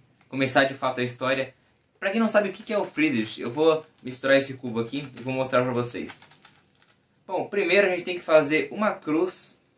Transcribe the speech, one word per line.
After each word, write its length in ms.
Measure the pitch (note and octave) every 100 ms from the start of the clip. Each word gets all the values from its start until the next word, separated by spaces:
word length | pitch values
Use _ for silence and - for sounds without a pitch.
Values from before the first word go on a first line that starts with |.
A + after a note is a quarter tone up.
| _ _ _
começar 340 | C3 C3 C#3
de 100 | C3+
fato 260 | C3+ C3 B2+
a 40 |
história. 480 | B2 - B2+ C3+ B2+ - _ _ _ _
Pra 140 | G3
quem 80 | G#3+
não 80 | A3
sabe 220 | G#3 G3
o 20 |
que 100 | -
que 100 | -
é 60 | G#3
o 60 |
Friedrich, 560 | F3+ - D#3 A#2 G#2+ -
eu 100 | A#2
vou 340 | C3 D#3+ D#3 - _
misturar 320 | B2+ B2 C3+ C#3
esse 180 | C3+
cubo 240 | B2+ B2 A2+
aqui 200 | A#2 C#3
e 240 | D3 -
vou 100 | C3
mostrar 320 | C3 C3 B2+
pra 80 | B2+
vocês. 480 | A#2+ A#2+ F2+ D2+ - - - - _ _ _ _ _ _ _ -
Bom, 220 | F3+ -
primeiro 400 | G3+ E3+ G3 G3
a 20 |
gente 140 | F3
tem 100 | F3+
que 80 | F3
fazer 460 | - D#3 C#3+ D#3 -
uma 220 | G3+ G#3+
cruz 680 | - D#3 D#3 F#3 - - - _